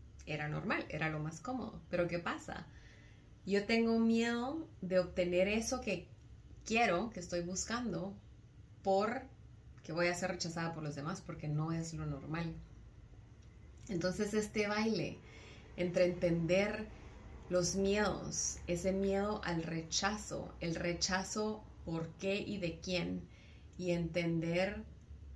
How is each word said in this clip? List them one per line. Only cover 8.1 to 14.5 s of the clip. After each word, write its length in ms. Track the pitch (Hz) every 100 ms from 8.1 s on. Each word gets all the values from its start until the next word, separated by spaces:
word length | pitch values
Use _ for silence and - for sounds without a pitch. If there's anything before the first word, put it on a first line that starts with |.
| 202 - - - - - -
porque 1120 | 196 190 214 254 - - - - - - -
voy 160 | 160 175
a 60 |
ser 160 | 175 185
rechazada 440 | 175 170 165 165
por 80 | 156
los 120 | 151
demás, 260 | 143 151 190
porque 280 | - 156 151
no 240 | 147 160
es 220 | 165 165
lo 120 | 156 151
normal. 480 | 143 139 165 170 165 - - - - - - - - - - - - -
Entonces, 460 | 175 180 185 202
este 320 | 214 208